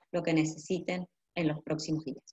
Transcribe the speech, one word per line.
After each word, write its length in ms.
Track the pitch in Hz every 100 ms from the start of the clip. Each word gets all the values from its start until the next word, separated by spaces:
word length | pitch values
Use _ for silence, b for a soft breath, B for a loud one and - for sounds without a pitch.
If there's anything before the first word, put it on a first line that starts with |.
| _
lo 140 | 175
que 100 | 165
necesiten 720 | 160 156 156 - 185 - 180 180 _ _ -
en 100 | 156
los 160 | 151
próximos 420 | - 156 - 156
días. 200 | 139 - -